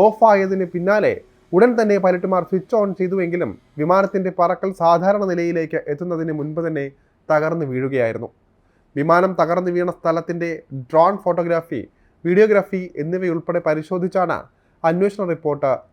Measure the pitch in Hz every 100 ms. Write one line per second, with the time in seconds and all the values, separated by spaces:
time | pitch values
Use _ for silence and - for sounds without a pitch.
0 | 208 214 226 202 190 190 175 180 180 208
1 | 147 - - _ - 175 247 233 214 202
2 | 185 180 185 185 170 190 - 226 202 180
3 | 185 190 170 170 131 90 _ 147 156 190
4 | 196 196 185 180 175 175 190 185 165 170
5 | 190 202 190 175 170 170 160 156 - 143
6 | 180 165 165 151 147 156 165 156 139 -
7 | _ _ - 156 156 170 143 127 135 135
8 | 113 110 117 _ _ _ _ _ _ 135
9 | 160 170 190 180 160 175 180 175 175 -
10 | 170 165 165 170 170 160 - 135 123 160
11 | 175 202 180 170 170 165 165 131 98 _
12 | _ _ 165 180 214 208 196 190 180 -
13 | 156 185 185 165 160 175 165 156 151 185
14 | 180 190 170 113 - _ _ _ 165 175
15 | 196 208 180 165 151 143 139 120 -